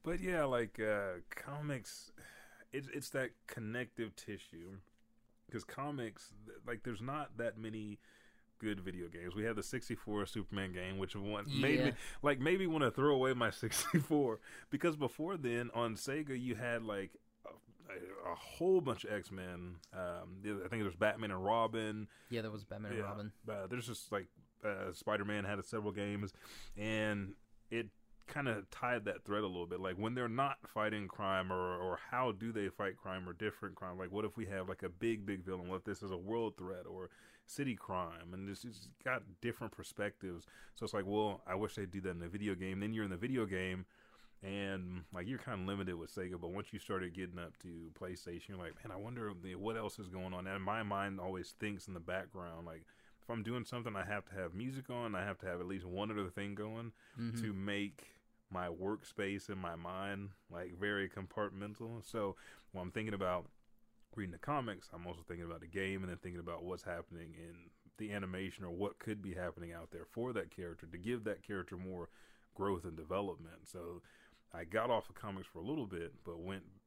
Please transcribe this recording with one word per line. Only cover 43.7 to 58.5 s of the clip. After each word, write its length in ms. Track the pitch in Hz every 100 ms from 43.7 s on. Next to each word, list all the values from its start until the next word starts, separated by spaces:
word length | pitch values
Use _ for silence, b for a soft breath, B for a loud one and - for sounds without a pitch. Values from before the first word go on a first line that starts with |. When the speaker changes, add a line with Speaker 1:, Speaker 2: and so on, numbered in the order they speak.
| 92 92 B B B B B
Speaker 1:
and, 640 | 98 101 98 95 90 90 82
like, 140 | 90 95
you're 100 | 131
kinda 260 | - 101
limited 300 | 92 101 92
with 200 | 85 82
Sega, 240 | - 92 87
but 120 | 85
once 200 | 95 104
you 80 | 107
started 340 | - 95 92
getting 260 | 87 92 87
up 180 | 85 -
to 320 | 90 82 82 78
PlayStation, 480 | 92 87 - 87 -
you're 80 | 95
like, 240 | 85 80
"Man, 80 | 110
I 20 | 95
wonder 360 | 110 120 107
the, 220 | 90 92
what 200 | 90 104
else 240 | 113 107 -
is 80 | 95
going 260 | 92 92
on." 140 | 90 92
And 160 | 98
my 180 | 95 110
mind 380 | 104 98 98 95
always 320 | 90 92 - -
thinks 300 | 107 98 -
in 40 |
the 60 | 90
background, 640 | 85 92 92 95 87 82
like, 200 | 85 80 80 B B B
if 80 | -
I'm 120 | 117
doing 200 | 104 123
something, 320 | 107 123 117
I 80 | 101
have 220 | 92 104
to 80 | -
have 180 | 95 87
music 360 | 90 123 135 131
on, 260 | 120 117
I 80 | 95
have 140 | 101 92
to 60 |
have 160 | 92 87
at 40 | 90
least 180 | 95
one 240 | 90 92 104
other 180 | 104 95
thing 260 | 104 101
going 360 | 101 107 113 117 - B -
Speaker 2:
Mm-hmm. 240 | 117 113
Speaker 1:
to 120 | 110
make 580 | 98 98 101 101 - - - _ _ _